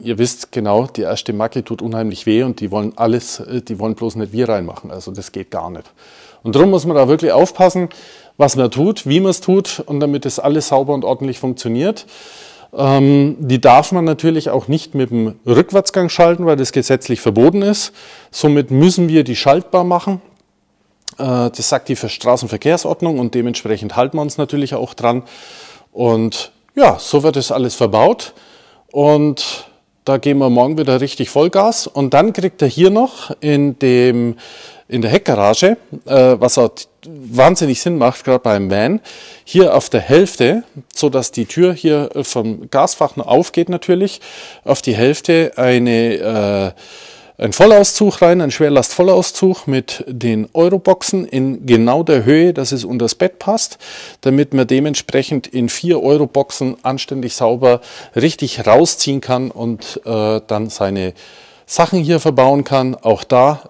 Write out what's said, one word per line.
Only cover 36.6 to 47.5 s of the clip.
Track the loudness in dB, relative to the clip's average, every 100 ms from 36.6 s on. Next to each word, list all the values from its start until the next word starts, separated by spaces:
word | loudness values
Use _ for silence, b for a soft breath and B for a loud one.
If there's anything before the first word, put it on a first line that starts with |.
| 0 -2 -20 _ -20
wahnsinnig | -20 -8 4 4 4 -2 -2
Sinn | -2 0
macht, | 0 0
gerade | -2 0
beim | 2 0 0
Van, | 0 0 -2 B B B B
hier | -2 4 4
auf | 4 0
der | -4
Hälfte, | 2 4 4 0 0 0 -6 -20 -16
so | -4 -2
dass | -2 -4
die | -6 -6
Tür | 0 0
hier, | 0 -2 -2 -2
äh, | -8
vom | -6 -4 -4 -6 -4
Gasfach | 0 0 0 -4 -4
noch | 0
aufgeht | 0 0 -2 -2
natürlich, | -4 -2 0 0 -6 B B B B
auf | -2 -2
die | 0
Hälfte | 2 2 0 0 2 2 0
eine, | 2 2 2 2 0 -2
äh, | -2 -2 -2 -2 -4 -8 B B B B B -8
ein | -4